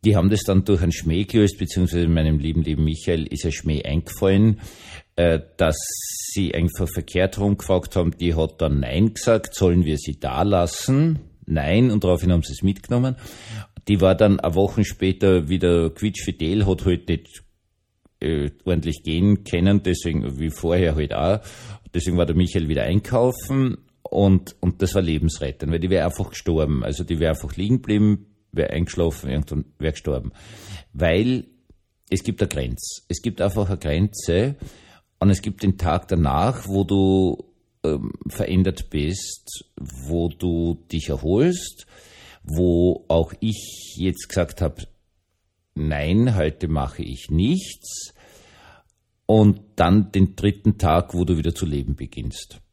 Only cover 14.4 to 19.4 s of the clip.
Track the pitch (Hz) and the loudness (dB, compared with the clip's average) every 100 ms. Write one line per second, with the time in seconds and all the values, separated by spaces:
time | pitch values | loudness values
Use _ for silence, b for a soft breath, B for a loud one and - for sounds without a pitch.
14.4 | - 87 98 - 101 - 95 95 98 90 | 2 0 0 0 -2 0 -2 2 4 4
15.4 | 76 92 87 87 82 - 107 - - - | 2 0 4 4 2 -2 -6 -4 -8 -4
16.4 | 80 104 98 92 - 87 - 80 - - | -2 0 2 2 0 0 -2 -4 -6 -20
17.4 | - _ _ _ _ _ _ _ 76 80 | -20 _ _ _ _ _ _ _ -4 -2
18.4 | 73 - - 85 80 76 - 80 101 101 | -4 -6 -2 -2 -2 -6 -4 2 4 2